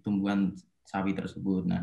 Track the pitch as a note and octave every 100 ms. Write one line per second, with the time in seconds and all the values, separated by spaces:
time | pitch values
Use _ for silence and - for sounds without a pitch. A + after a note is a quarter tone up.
0 | G#2+ G2+ G2 G2+ F#2+ - - _ - G2
1 | G2 F#2+ F#2 - G2 F#2 F2+ F2+